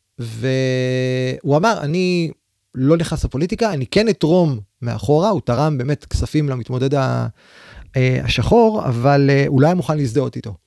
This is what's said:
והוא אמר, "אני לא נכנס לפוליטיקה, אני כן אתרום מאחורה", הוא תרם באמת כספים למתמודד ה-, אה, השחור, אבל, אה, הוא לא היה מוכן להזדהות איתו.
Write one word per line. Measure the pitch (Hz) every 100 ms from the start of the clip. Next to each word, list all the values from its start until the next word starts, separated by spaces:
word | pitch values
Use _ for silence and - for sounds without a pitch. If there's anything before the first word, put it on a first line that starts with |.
| _ -
והוא | 117 113 123 131 131 127 127 127 127 127 127 131 139 143
אמר, | 214 214
"אני | 143 170 185 180 160 - _ _ _
לא | - 131 170
נכנס | 165 156
לפוליטיקה, | - 127 180 220 226
אני | 165 123
כן | - 226
אתרום | 190 151 180 170 123 104 _
מאחורה", | 120 110 - 147 196
הוא | 190
תרם | - 120 151 143
באמת | 127 147
כספים | - - 127 151 147
למתמודד | 131 110 127 131
ה-, | 143 131 123 117 - _ - - - - 131
אה, | 127 127
השחור, | 131 - 113 226 220 214
אבל, | - 117 127 143 139
אה, | 139 139
הוא | 135
לא | 147
היה |
מוכן | 180 - 156
להזדהות | 139 120 131 -
איתו. | - 92